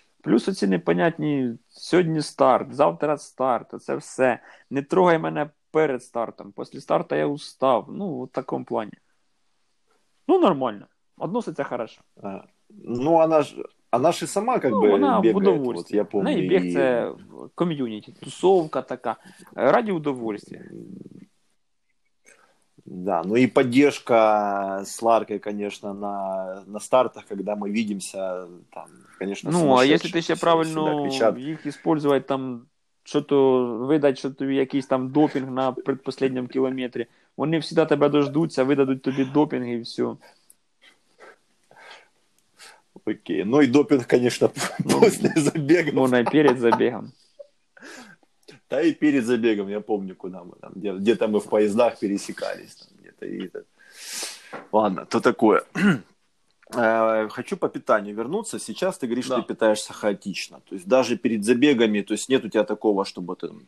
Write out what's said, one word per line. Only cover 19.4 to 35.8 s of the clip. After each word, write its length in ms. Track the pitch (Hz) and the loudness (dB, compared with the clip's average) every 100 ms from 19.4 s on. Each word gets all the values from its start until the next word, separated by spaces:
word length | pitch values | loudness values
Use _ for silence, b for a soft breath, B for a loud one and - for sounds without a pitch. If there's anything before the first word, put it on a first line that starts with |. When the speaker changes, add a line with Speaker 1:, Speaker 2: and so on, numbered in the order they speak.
| B | B
Speaker 1:
раді 380 | - 120 214 220 | -2 2 2 2
удовольствия. 760 | 175 143 127 113 104 - - - - - - - - - _ _ _ _ _ _ _ _ _ _ b b b b _ | -4 -4 -6 -6 -8 -12 -18 -18 -18 -18 -18 -20 -20 -20 _ _ _ _ _ _ _ _ _ _ b b b b _
Speaker 2:
Да, 380 | - 90 92 87 | -18 -8 -4 -2
ну 120 | 90 117 | 0 2
и 100 | 127 | 4
поддержка 1400 | - 131 127 143 135 - 117 110 107 104 98 98 98 | 4 2 4 4 2 2 4 6 4 0 -2 -4 -6
с 180 | 98 - | -8 -2
Ларкой, 360 | 113 110 104 101 | 2 2 2 -6
конечно, 560 | 107 104 101 - 104 | -6 -6 -8 -8 -12
на, 680 | 101 101 101 98 95 95 95 95 | -10 -8 -6 -6 -6 -8 -12 -12
на 140 | 104 | -14
стартах, 460 | - 127 117 107 - | 0 2 2 -4 -12
когда 260 | 98 98 | -8 -6
мы 160 | 104 101 | -6 -4
видимся, 760 | 104 107 98 - 98 95 90 87 87 _ | -2 -2 -6 -8 -8 -6 -8 -12 -18 _
там, 120 | 85 82 - - - | -20 -20 -20 -20 -10
конечно, 320 | - - - | -8 -6 -2
Speaker 1:
Ну, 260 | 175 151 127 | 0 4 6
а 60 | |
если 240 | 135 151 170 | 6 4 0
Speaker 2:
сумасшедшая. 40 | |
Speaker 1:
ты 100 | 170 | -4
себе 120 | 170 165 | -4 0
Speaker 2:
Все, 40 | |
Speaker 1:
правильно 440 | 170 165 160 160 | 2 2 2 -2
Speaker 2:
всегда 180 | 156 147 | -2 -2
кричат. 360 | 139 135 113 120 | -2 0 0 0
Speaker 1:
їх 280 | 139 156 147 | -6 -10 -10
использовать, 600 | 139 170 156 147 135 135 | -6 -2 0 2 0 0
там, 360 | 135 131 120 120 _ _ _ | -6 -6 -10 -16 _ _ _
що-то 600 | - 151 143 143 135 127 123 113 131 | -4 -4 2 4 4 4 0 -2 0
видать, 320 | 156 143 127 | 2 2 0
що 120 | 139 | -6
тобі 240 | 135 135 135 | -6 -2 -2
якийсь 300 | 135 143 131 | 0 -2 -2
там 220 | 131 131 | -2 0
допінг 420 | 139 151 143 131 | 2 2 0 -4
на 220 | 127 131 | -2 -2
предпоследньому 760 | 120 | -2